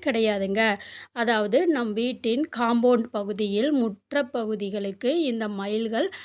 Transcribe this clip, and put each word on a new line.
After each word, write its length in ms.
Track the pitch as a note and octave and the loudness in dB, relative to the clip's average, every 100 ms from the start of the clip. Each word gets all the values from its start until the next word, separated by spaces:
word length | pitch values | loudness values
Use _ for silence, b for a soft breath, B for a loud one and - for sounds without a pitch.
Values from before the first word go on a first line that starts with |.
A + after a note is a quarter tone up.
| D4 | -2
கிடையாதுங்க. 680 | A3+ G#3+ G3+ G3 G3+ A3 G3+ B B B | 0 2 0 0 2 2 0 B B B
அதாவது, 540 | B3 A#3 A3 G#3 B3+ F4 | -4 0 2 2 2 4
நம் 260 | C#4 A3+ | 2 0
வீட்டின் 560 | G#3 B3 B3+ A3+ A#3+ D#4+ A#3 | -2 -2 -2 -2 0 -2 -2
காம்பவுண்ட் 480 | A#3 A#3+ B3 A#3+ A#3 | 2 4 6 4 2
பகுதியில், 640 | G#3+ G3+ G3+ G#3 G3+ C#4+ | -4 -4 -4 0 0 2
முற்ற 520 | C#4 A3+ G3+ - C#4+ | 2 0 -4 -4 -4
பகுதிகளுக்கு 960 | C#4 B3 A3 G#3 G3+ G3+ G3 G3 A#3+ E4+ | -2 -4 -4 -4 -4 -4 -6 -4 0 0
இந்த 260 | C#4+ A3+ G#3+ | 0 -2 -4
மயில்கள் 600 | G3 G3+ A3 A3+ A3+ F4+ B | -4 -4 -2 -2 -2 -2 B